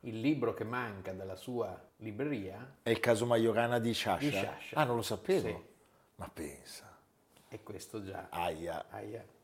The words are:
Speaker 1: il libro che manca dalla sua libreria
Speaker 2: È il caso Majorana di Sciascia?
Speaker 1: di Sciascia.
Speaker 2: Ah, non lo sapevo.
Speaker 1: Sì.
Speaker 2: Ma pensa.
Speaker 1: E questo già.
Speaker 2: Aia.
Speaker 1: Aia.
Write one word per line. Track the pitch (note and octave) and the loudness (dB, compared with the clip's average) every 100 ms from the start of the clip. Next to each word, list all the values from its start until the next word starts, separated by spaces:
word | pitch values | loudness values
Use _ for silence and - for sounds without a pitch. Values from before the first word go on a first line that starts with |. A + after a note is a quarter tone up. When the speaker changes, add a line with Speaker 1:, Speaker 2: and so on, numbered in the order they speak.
Speaker 1:
il | - A2+ | -6 0
libro | B2 D3+ A#2 - | 2 4 2 0
che | |
manca | A2 B2 A#2+ G2+ F#2 | -2 -2 -4 -6 -8
dalla | F#2+ F#2+ F#2 | -6 -6 -8
sua | - B2 G#2 F#2 - _ | -6 -2 -2 -4 -14 _
libreria | A2 G#2 C#3+ C3+ F#2+ G2 B2+ - | -10 -4 -2 -2 -4 -8 -14 -6
Speaker 2:
È | - | 2
il | A2+ | 4
caso | A#2+ A2+ A#2+ | 6 6 6
Majorana | A#2+ A2+ G#2+ A#2 A#2+ | 6 6 4 4 4
di | A#2 | 2
Sciascia? | A2 - F2+ D3 | 0 2 2 2
Speaker 1:
di | |
Sciascia. | G2+ F#2+ D2 - D3+ | 0 -2 -4 -4 2
Speaker 2:
Ah, | |
non | D3 A#2 | 2 2
lo | |
sapevo. | A2 G#2 - F#3 - | 0 -4 2 2 2
Speaker 1:
Sì. | E2 - - _ _ _ _ | -4 -10 -20 _ _ _ _
Speaker 2:
Ma | E2 | -14
pensa. | - D2+ C#2 - - - - _ _ _ _ - | -10 -10 -10 -16 -18 -18 -20 _ _ _ _ -16
Speaker 1:
E | A2+ | -16
questo | - F#2+ - A2 | -12 -14 -8 -8
già. | G2 F#2 F#2+ | -6 -8 -6
Speaker 2:
Aia. | - F2 D#2 E2+ E2 - | -2 -2 -2 -4 -6 -6
Speaker 1:
Aia. | G2+ G#2+ A2+ - - | -10 -10 -10 -14 -20